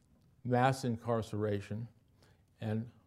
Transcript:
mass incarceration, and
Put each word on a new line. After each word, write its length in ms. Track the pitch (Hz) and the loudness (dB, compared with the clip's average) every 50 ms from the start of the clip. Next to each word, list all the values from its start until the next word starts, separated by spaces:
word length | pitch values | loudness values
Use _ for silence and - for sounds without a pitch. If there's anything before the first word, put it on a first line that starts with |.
| _ _ _ _ _ _ _ _ - | _ _ _ _ _ _ _ _ -2
mass 400 | 123 123 123 123 135 131 - - | 2 4 6 6 4 4 2 0
incarceration, 1000 | 123 113 110 - 120 117 113 107 - - 104 107 107 104 101 101 - 107 110 117 117 - _ _ _ _ _ _ _ _ _ _ _ _ _ | -2 -2 -2 -2 0 0 0 -2 -2 -2 -2 0 0 0 -2 -4 -6 -6 -8 -8 -10 -12 _ _ _ _ _ _ _ _ _ _ _ _ _
and 240 | 113 110 107 113 117 120 - _ _ | -4 -2 -2 -2 -4 -6 -10 _ _